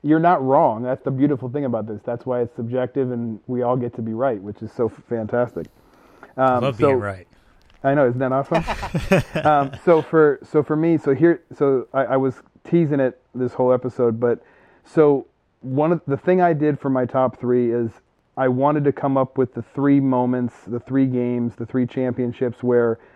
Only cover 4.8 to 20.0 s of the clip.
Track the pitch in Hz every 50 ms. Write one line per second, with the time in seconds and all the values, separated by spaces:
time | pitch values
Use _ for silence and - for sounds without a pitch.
4.8 | 120 110 - - - - 120 113 110 107 - 120 123 117 - 85 - - _ _
5.8 | _ _ _ _ _ _ _ - - - - 127 131 131 127 123 127 139 127 101
6.8 | 151 143 135 123 104 101 95 95 90 _ _ _ _ _ _ _ _ _ _ -
7.8 | - 135 139 151 139 120 123 127 135 127 131 135 139 - 170 160 165 - 202 -
8.8 | 202 185 - 156 - - 190 170 - - - 170 143 151 151 143 139 135 151 -
9.8 | - 185 170 160 147 - - 160 156 147 135 - - - - 156 139 - 156 151
10.8 | 160 170 165 151 - 147 135 - 160 170 165 - _ - - - 147 139 135 123
11.8 | 113 - - 135 135 107 131 135 135 135 123 - _ _ _ _ - - 170 175
12.8 | 165 143 147 139 135 127 - _ _ _ - 120 127 120 - - 127 127 127 123
13.8 | - 127 - - 123 117 113 113 123 120 117 - - _ _ _ _ _ _ _
14.8 | _ _ - 165 151 147 143 135 - _ _ _ _ _ _ _ - 131 131 139
15.8 | 151 160 175 160 - - 139 - - 180 180 185 180 175 165 147 151 151 143 -
16.8 | - 139 131 127 127 117 - 131 131 123 - - - 123 123 123 123 120 117 120
17.8 | 117 113 - _ _ _ _ _ _ _ - - 135 131 127 127 135 147 151 151
18.8 | 143 143 135 - - 139 135 135 131 - - 135 131 - - 120 117 _ - 139
19.8 | 135 143 139 139